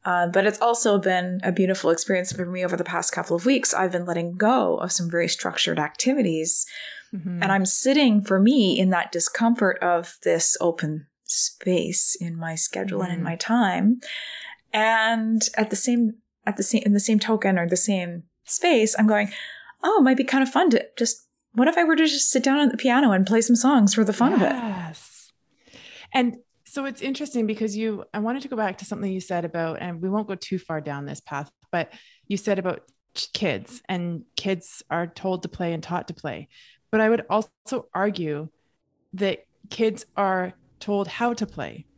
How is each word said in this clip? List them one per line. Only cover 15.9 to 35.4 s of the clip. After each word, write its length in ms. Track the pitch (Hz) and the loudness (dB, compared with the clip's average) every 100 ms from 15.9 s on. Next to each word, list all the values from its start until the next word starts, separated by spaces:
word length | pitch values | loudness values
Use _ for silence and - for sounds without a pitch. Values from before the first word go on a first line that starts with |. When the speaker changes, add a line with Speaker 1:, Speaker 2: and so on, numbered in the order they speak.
| 240 226 - _ _ - | 2 0 -2 _ _ -6
Speaker 1:
at 100 | 196 | -2
the 60 | |
same, 200 | 196 220 202 | 0 2 2
in 80 | |
the 60 | 202 | 2
same 200 | - 214 | 4 2
token 400 | - 220 196 185 | 2 0 2 2
or 80 | 170 | 2
the 100 | 180 | 0
same 460 | - 190 175 175 - _ - | 0 0 -4 -10 -14 _ -6
space, 500 | - 349 262 214 - | 0 4 4 4 4
I'm 80 | 214 | 4
going, 220 | 208 208 - - - - - | 4 0 -6 -14 -18 -20 -4
"Oh, 140 | 339 427 | 2 6
it 40 | |
might 140 | 262 262 | 6 4
be 60 | |
kind 180 | 262 269 | 2 2
of 80 | 262 | 2
fun 200 | 277 359 | 2 4
to 160 | 233 - - | 4 0 -2
just, 300 | 233 - _ _ _ | -2 -2 _ _ _
what 160 | 220 277 | 2 2
if 100 | 339 | 4
I 60 | |
were 140 | 330 311 | 2 4
to 80 | 311 | 4
just 240 | 285 - | 2 2
sit 120 | 262 | 2
down 160 | 262 277 | 2 4
at 120 | 285 | 2
the 60 | - | 2
piano 340 | 262 247 277 | 2 4 4
and 160 | 190 185 | 4 4
play 140 | 226 | 4
some 160 | 233 233 | 6 4
songs 360 | 262 269 202 | 6 6 6
for 120 | 220 214 | 4 2
the 80 | |
fun 200 | 208 247 | 2 4
of 80 | 381 | 4
it?" 120 | 190 | 2
Speaker 2:
Yes. 800 | 262 233 185 165 156 - - - _ _ _ _ - - - - | 0 -6 -8 -10 -14 -18 -18 -20 _ _ _ _ -20 -20 -20 -6
And 240 | 262 247 240 _ _ - | -2 0 -4 _ _ -12
so 200 | 277 269 | -8 -8
it's 160 | - | -6
interesting 440 | 269 262 285 240 214 | -8 -6 -6 -2 -2
because 280 | 214 220 202 | -2 -4 -2
you, 300 | 220 202 - | -4 -6 -8
I 60 | 214 | -6
wanted 240 | 214 262 | -4 -6
to 40 | 269 | -6
go 80 | 226 | -4
back 220 | 208 185 | -4 -6
to 80 | - | -10
something 260 | 214 196 | -6 -4
you 80 | 190 | -6
said 240 | - 175 | -4 -4
about, 380 | 170 170 165 156 | -4 -4 -6 -6
and 200 | 180 165 | -10 -8
we 80 | 185 | -4
won't 200 | 208 208 | -4 -4
go 60 | 185 | -10
too 220 | - 185 | -6 -8
far 220 | - 160 | -6 -8
down 260 | 147 143 143 | -6 -10 -10
this 140 | 139 | -14
path, 320 | - 139 147 _ _ | -10 -10 -10 _ _
but 220 | 175 - - - _ _ | -6 -6 -12 -20 _ _
you 80 | 196 | -6
said 200 | 214 190 | -2 -2
about 300 | 185 - _ _ _ | -2 -6 _ _ _
ch-, 200 | - - | -12 -10
kids, 480 | - 190 107 - - - | -4 -2 -4 -8 -18 -8
and 340 | 185 175 165 - - | -6 -4 -8 -8 -8
kids 440 | 190 185 - - - | -4 -4 -6 -16 -6
are 180 | 170 170 | -6 -4
told 360 | - 190 185 | -6 -6 -6